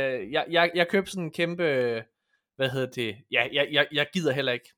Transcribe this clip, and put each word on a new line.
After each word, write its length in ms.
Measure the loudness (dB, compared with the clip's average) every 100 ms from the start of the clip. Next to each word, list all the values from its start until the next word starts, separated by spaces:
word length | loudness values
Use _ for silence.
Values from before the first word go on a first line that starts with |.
| 2 -4
øh, 120 | -4
jeg, 140 | -4 0
jeg, 220 | 2 2 2
jeg 120 | 2
købte 240 | 2 0
sådan 120 | -6
en 80 | -6
kæmpe, 320 | -2 -2 0
øh, 380 | 0 2 0 -2 -8 _ _ _ _ -4
hvad 140 | -2
hedder 180 | 0 -4
det? 240 | -4 -6 -6 _
Ja, 160 | 0 2
jeg, 140 | 0 2
jeg, 160 | 2 2
jeg 160 | 0 -2
gider 200 | 0 0
heller 180 | 0 0
ikke 220 | -4 -6